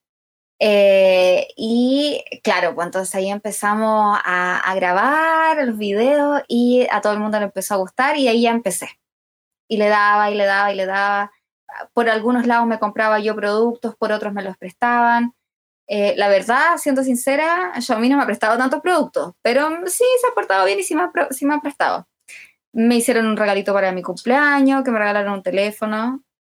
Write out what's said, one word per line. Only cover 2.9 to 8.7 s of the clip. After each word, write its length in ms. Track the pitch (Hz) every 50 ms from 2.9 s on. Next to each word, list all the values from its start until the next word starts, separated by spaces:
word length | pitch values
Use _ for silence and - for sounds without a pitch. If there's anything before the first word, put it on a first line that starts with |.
| - 190 190 - -
ahí 160 | 190 190 196
empezamos 880 | 202 208 - 208 202 - 214 208 208 214 220 220 220 214 214 208 208 - -
a, 340 | 180 180 180 180 180 180 -
a 160 | - 185 190
grabar 880 | 190 185 180 180 196 220 269 294 311 320 320 320 320 320 320 320 302 269
los 140 | 240 220 208
videos 640 | 214 202 196 208 233 269 294 294 285 294 294 277 - -
y 360 | 240 240 240 240 247 247 247 -
a 100 | - 202
todo 120 | - 214 208
el 80 | 214
mundo 180 | 208 214 214 208
le 60 | 208
empezó 300 | 202 - 196 190 - 208
a 20 | 190
gustar 380 | 185 185 - - 262 285 302
y 100 | 294 269
ahí 160 | 233 220 233 233
ya 80 | 233
empecé. 380 | 233 233 - 190